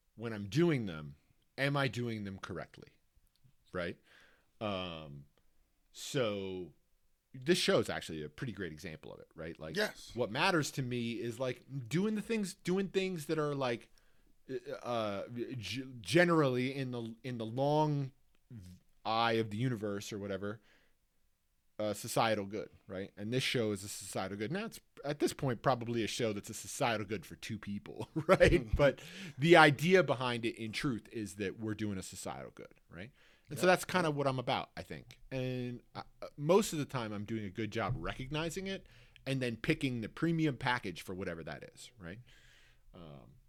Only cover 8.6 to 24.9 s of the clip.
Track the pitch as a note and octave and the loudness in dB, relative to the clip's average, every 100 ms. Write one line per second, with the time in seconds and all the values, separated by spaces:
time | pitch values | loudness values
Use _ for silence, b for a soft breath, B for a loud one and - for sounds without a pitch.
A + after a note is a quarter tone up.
8.6 | F2+ D#2 F2 D2+ G#1 G1+ G1+ - D#2+ - | -8 -8 -10 -12 -12 -16 -16 -12 -10 -10
9.6 | D#2 D#3 - - - A2 A2+ A#2+ F#3 F3 | -6 -2 -2 -4 -10 -4 -2 2 4 4
10.6 | C3+ - B2 B2 A#2 A2+ A#2 A2+ C3 B2+ | 2 -2 -2 -2 -2 -2 -4 -2 -4 -4
11.6 | - C3+ A2 D#3+ G#3+ G#3+ G#3 A3+ F#3+ - | -8 -10 -2 2 2 0 0 0 -2 -4
12.6 | - F#3 F#3+ F#3+ F#3+ F3+ D3 D#3 D3 C#3 | 0 2 2 2 0 0 0 0 2 2
13.6 | B2+ A#2+ - - b b b _ - C3 | 0 0 -4 -20 b b b _ -8 -8
14.6 | C#3+ B2 - A#2+ G#2+ G2 - A#2+ A2 B2+ | -6 -8 -2 0 0 -2 -6 -6 -6 -6
15.6 | F#2 A#2+ C3 B2 F#2 D3+ F3 E3 C#3 B2 | -6 -6 -8 -10 2 4 6 6 6 4
16.6 | B2+ C#3 C3 B2 A2+ A2+ C3 B2 A2 B2 | 0 -2 -4 -4 -6 -8 -8 -6 -4 0
17.6 | C#3 D3+ D3+ C#3+ C3+ - _ _ - A#2 | 2 4 4 2 -2 -8 _ _ -20 -16
18.6 | F2+ F2+ _ _ G#2 A2+ A#2 A2+ A2 G#2 | -16 -18 _ _ 0 4 4 4 2 0
19.6 | B2+ A#2 G#2 G2+ - G#2 G2+ F#2+ G2+ A2+ | 0 0 -2 -4 -4 -6 -4 -4 -4 -6
20.6 | b b b b _ _ _ _ _ _ | b b b b _ _ _ _ _ _
21.6 | _ - G#2+ G#2 A#2 - A#2 G#2+ G2 G#2 | _ -6 -4 -4 -2 2 4 4 0 -6
22.6 | - - - F#2+ G2 - G#2 B2+ - C3 | -8 -12 -10 -8 -8 -8 -2 0 0 2
23.6 | A2 G2+ G#2 - G2 A#2 F#2+ G2+ G#2+ F3+ | 0 -2 -6 -10 -8 -6 -4 -4 -4 -4
24.6 | A3 - - | -6 -10 -20